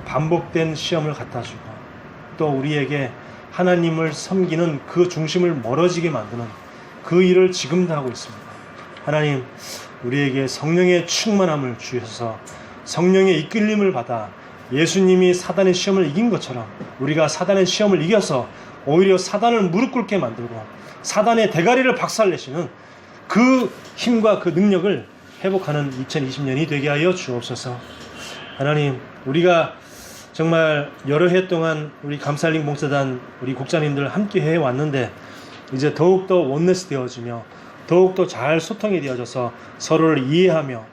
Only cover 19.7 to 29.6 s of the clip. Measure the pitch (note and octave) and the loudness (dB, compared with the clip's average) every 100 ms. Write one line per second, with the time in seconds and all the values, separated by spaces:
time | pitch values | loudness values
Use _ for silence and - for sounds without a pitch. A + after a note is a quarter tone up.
19.7 | F3 B3+ B3 G#3 G3+ B2 A2+ A#2 A2+ - | 0 0 -2 -2 -2 -2 -6 -10 -12 -14
20.7 | - - - - G3+ A3 A3+ G#3+ D#3 E3+ | -18 -20 -14 -4 0 2 4 2 2 2
21.7 | B3 B3+ - F3 - G#3 D#3 C3 D3 D3 | 4 2 0 -4 0 0 0 -8 -8 -8
22.7 | - - - - - - G3 B3+ C4 G#3 | -12 -20 -20 -20 -20 -2 2 4 4 0
23.7 | - - - - A#3 G#3+ F#3+ F3 D#3 G3+ | -6 -20 -6 0 2 2 2 0 2 2
24.7 | F#3 G3 D#3 G#2+ - - - F#3+ F#3+ D3+ | 2 0 -2 -6 -20 -20 -6 -2 -2 -2
25.7 | D3 C#3+ B2+ C3 D#3 C3 C#3 C#3 C3 D#3 | -2 -4 -6 -6 -4 -4 -4 -4 -2 -2
26.7 | C#3+ D3 C#3+ F3 F3+ - A#2+ A#2 B2 B2+ | -2 -2 0 0 0 -4 -8 -6 -10 -10
27.7 | B2 - - - - - - - - C#3 | -12 -14 -18 -18 -16 -16 -16 -16 -4 0
28.7 | D3+ C#3+ B2+ - - C3 D3+ F3 E3+ | 0 0 -4 -10 -12 -2 2 4 4